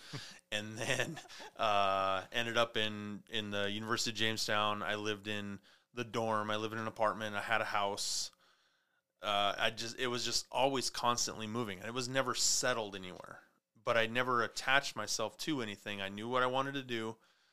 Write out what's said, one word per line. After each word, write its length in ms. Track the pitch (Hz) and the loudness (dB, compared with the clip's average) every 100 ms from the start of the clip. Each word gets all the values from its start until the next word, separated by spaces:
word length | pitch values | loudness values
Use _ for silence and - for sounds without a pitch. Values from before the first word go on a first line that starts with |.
| - | -8
<laughs> 140 | 135 - - - | -12 -12 -16 -6
And 240 | 107 107 107 | -6 -4 -4
then, 420 | 110 123 120 156 - - - - | -2 0 0 -4 -12 -14 -12 0
uh, 640 | 110 101 98 98 95 95 92 | 4 6 6 4 2 0 -2
ended 240 | 120 117 117 | -2 0 2
up 200 | 117 110 | 2 2
in, 460 | 107 104 104 104 - | 0 -2 -8 -10 -8
in 220 | 113 104 | -6 -2
the 180 | 101 101 | -2 -2
University 400 | 104 110 113 123 | -2 -2 0 0
of 60 | 107 | 0
Jamestown. 680 | 110 110 - 104 104 104 | 0 0 0 2 2 0
I 140 | 90 104 | -2 -2
lived 320 | 107 104 104 | -2 -4 -4
in 320 | 104 101 98 _ - _ | -6 -6 -10 _ -20 _
the 80 | 117 | -8
dorm. 480 | 117 117 113 107 107 | -4 -2 2 2 0
I 60 | 107 | -2
lived 180 | 110 | -2
in 60 | 110 | -4
an 80 | 113 | -4
apartment. 480 | - 107 98 107 101 | 0 2 2 -4 -4
I 40 | |
had 200 | 101 110 | 0 0
a 40 | |
house. 680 | 107 107 101 101 - - - - _ _ _ _ _ _ _ _ | 2 0 0 0 -2 -2 -4 -8 _ _ _ _ _ _ _ _
Uh, 320 | 104 101 101 - | 0 2 4 4
I 140 | 117 | 0
just, 260 | 113 117 - | 0 -6 -2
it 120 | 127 | -2
was 160 | 120 | 0
just 220 | 113 110 - | 0 -2 -2
always 400 | 123 135 135 120 | 2 4 4 -2
constantly 560 | - 120 120 - 82 107 | 0 2 2 0 -4 -4
moving, 320 | 113 110 92 | -4 -4 -4
and 80 | 104 | -6
it 80 | |
was 140 | 123 123 | -6 -2
never 260 | 131 127 | 0 0
settled 600 | 113 - - 131 117 107 98 | 2 2 4 4 2 0 -4
anywhere. 420 | 92 87 - - - _ _ 113 | -8 -12 -14 -16 -20 _ _ _
But 120 | 123 117 | 2 4
I 100 | 113 | 4
never 340 | 117 127 120 | 2 2 2
attached 540 | 107 - - 139 - 113 | 2 0 4 4 4 -4
myself 420 | 104 - 110 - | -2 -2 -2 -4
to 240 | - 143 | -4 -2
anything. 400 | 107 98 104 101 | -2 -6 -6 -4
I 60 | 95 | -4
knew 200 | 101 113 | -6 -2
what 140 | 127 | 2
I 40 | 127 | 4
wanted 280 | 131 135 | 2 0
to 80 | 139 | -2
do. 320 | 123 117 110 113 _ _ _ | -4 -2 -2 -6 _ _ _